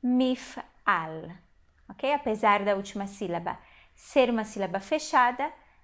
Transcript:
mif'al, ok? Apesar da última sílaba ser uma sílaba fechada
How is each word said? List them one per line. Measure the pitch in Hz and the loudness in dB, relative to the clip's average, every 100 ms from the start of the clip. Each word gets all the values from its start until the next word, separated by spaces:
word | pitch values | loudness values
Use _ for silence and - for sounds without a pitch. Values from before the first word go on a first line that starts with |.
mif'al, | 247 254 254 254 - - - _ - 185 160 160 165 170 _ _ _ _ - | 4 4 4 0 -6 -14 -16 _ 0 0 -2 -10 -12 -16 _ _ _ _ -20
ok? | - 269 | -6 0
Apesar | 285 277 214 220 202 | 0 0 2 4 4
da | 202 196 | 2 0
última | 202 202 196 | -2 -8 -8
sílaba | - 190 170 175 - - - _ | -6 -6 -4 -6 -10 -14 -20 _
ser | _ - 294 247 | _ 0 4 4
uma | 233 | 2
sílaba | 214 202 185 185 | -2 -4 -4 -4
fechada | - 311 - 294 247 254 254 - _ _ | -2 -4 2 4 4 2 -6 -6 _ _